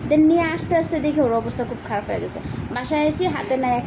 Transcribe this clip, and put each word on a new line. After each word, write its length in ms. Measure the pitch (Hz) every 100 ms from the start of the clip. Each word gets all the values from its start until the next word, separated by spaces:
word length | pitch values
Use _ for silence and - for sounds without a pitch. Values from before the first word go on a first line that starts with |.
| -
দেন 120 | 302
নিয়ে 220 | 311 339
আসতে 340 | 320 330 - 339
আসতে 240 | 320 320
দেখি 200 | 302 294
ওর 120 | 247
অবস্থা 320 | 226 226 226
খুব 140 | 240 226 -
খারাপ 220 | 208 208
হয়ে 100 | 190
গেছে। 200 | 175 - - - -
বাসায় 360 | 240 254 302 302
এসে 220 | 302 370
হাতে 280 | 285 202 262
নাই 200 | 254
এক 80 | 240